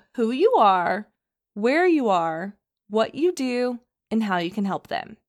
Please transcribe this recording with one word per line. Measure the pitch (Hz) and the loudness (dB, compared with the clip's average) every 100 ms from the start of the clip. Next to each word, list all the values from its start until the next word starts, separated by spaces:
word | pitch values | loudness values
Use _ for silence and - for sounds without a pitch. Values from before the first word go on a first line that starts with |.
| _ - | _ -4
who | 226 | -2
you | 262 440 | 2 2
are, | 453 208 185 175 185 - _ _ _ _ | 6 4 4 2 -2 -6 _ _ _ _
where | 202 226 302 370 | -4 0 2 2
you | 311 233 | 2 2
are, | 180 165 160 196 - _ _ _ | 0 0 -4 -8 -12 _ _ _
what | 214 220 | -2 -2
you | 240 349 | 0 -2
do, | 349 254 247 247 240 - _ _ | -2 -4 -2 -4 -6 -14 _ _
and | 220 | -2
how | 214 180 | 0 -2
you | 175 | -2
can | 202 196 | -4 -4
help | 165 - | -6 -6
them. | - - - | -8 -8 -16